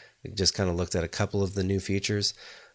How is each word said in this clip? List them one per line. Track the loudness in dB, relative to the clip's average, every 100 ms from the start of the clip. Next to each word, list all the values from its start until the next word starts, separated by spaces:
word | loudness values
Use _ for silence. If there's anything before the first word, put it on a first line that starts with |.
| -20 _
I | -10
just | 0 2
kinda | 2 2
looked | 2 0
at | 0
a | -2
couple | 0 0 0
of | 0
the | 0
new | 0 0
features. | 0 0 0 0 0 -4 -14 -20 -20